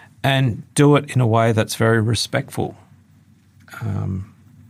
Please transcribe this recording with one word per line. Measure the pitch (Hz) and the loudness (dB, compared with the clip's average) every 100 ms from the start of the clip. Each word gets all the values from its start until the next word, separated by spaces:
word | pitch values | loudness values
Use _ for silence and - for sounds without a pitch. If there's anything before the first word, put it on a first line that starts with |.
| - _ | -20 _
and | 135 135 131 - - | -2 0 0 -4 -4
do | - 147 143 | 2 4 4
it | 147 | 2
in | 127 | 0
a | 117 | 2
way | 113 113 | 2 2
that's | 110 104 | 2 -2
very | - 113 113 | 0 2 2
respectful. | 110 110 - 127 - - - - - - _ _ _ _ _ _ - - | 0 -2 -4 -6 -6 -6 -8 -8 -20 -20 _ _ _ _ _ _ -20 -12
Um, | 110 101 101 95 98 - - - | -8 -6 -6 -8 -10 -20 -20 -20